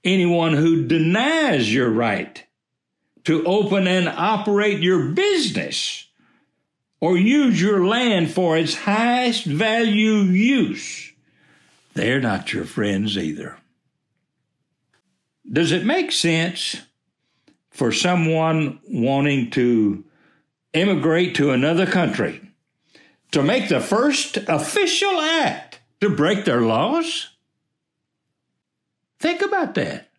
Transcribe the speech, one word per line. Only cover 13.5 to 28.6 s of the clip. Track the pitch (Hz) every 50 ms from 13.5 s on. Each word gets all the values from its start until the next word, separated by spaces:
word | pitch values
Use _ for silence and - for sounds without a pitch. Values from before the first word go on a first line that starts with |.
| - - _ _ _ _ _ _ _ _ _ _ _ _ _ _ _ _ _ _ _ _ _ _ _ _ _ _ _ _ _ _ _ _ _ _ _ _ _ -
Does | 127 160 170 147
it | 170 175 180
make | 220 311 370 349 359
sense | - - - 170 165 160 165 180 175 - - - - - - _ _ _ _ _ _ _ _ _ _ _ _ _ _ _ _ _
for | _ - 131 117
someone | 113 - - 180 180 180 160 160 160 160 160 160 160 160 156 135 - - _
wanting | - 254 123 117 131 135 139 143 147 143 135 120 117
to | - 131 120 123 120 113 107 101 101 98 - _ _ _ _ _ _ _ _ _ _ _ _ _ -
emigrate | 160 180 202 190 151 135 165 160 170 180 160 -
to | - 139 143
another | 131 123 135 151 170 170 190
country | 180 - 185 170 117 - - 110 - - - - - _ _ _ _ _ _ _ _ _ - _ _ _ _ _ _
to | - 151
make | 135 156 247 254 - -
the | 170 123
first | - - 196 220 262 294 269 - - - - 202 202
official | - 156 - - - - 415 392 339 - - 392 403 381 330
act | 302 311 330 320 277 190 - - - - - - _ _ _ _
to | 202 208
break | 151 139 147 175 208 196 202
their | 170 127 123
laws? | 117 113 110 117 156 226 294 339 330 330 - - - - _ _ _ _ _ _ _ _ _ _ _ _ _ _ _ _ _ _ _ _ _ _ _ _ _ _